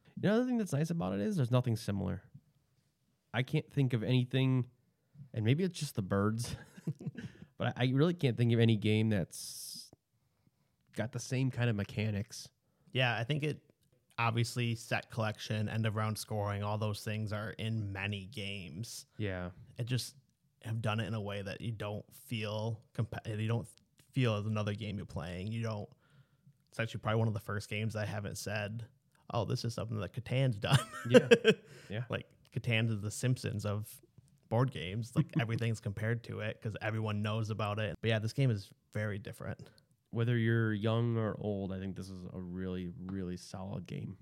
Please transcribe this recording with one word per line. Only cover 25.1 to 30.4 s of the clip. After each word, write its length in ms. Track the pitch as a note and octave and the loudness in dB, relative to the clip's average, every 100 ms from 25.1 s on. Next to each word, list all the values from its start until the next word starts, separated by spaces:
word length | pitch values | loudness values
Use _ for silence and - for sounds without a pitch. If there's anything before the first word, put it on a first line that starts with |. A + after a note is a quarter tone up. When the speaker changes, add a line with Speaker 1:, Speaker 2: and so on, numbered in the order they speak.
| F#2 E2 F2+ G#2 | -8 -6 -6 -6
Speaker 2:
You 160 | A2+ | -4
don't, 240 | A2+ G#2+ - - _ - _ _ _ _ _ | -4 -4 -8 -14 _ -20 _ _ _ _ _
it's 100 | - | -4
actually 200 | A2+ G#2+ | -4 -2
probably 200 | A2 A2+ | 0 2
one 80 | A2+ | 2
of 40 | |
the 60 | G#2 | 0
first 300 | - G#2 - | -4 -6 -4
games 260 | G#2+ A2 G#2+ | -2 -2 -2
I 100 | G2+ | -4
haven't 320 | G#2 G2+ - | -4 -6 -6
said, 460 | - G#2+ G#2 A2+ A2+ _ _ _ - | -6 -4 -4 -6 -10 _ _ _ -4
"Oh, 120 | A2 G#2 | -2 0
this 180 | B2 A#2+ | 0 -2
is 80 | |
something 240 | - A2 G#2+ | -4 -4 -4
that 140 | F#2 | -4
Catan's 440 | - - B2+ | -6 -2 2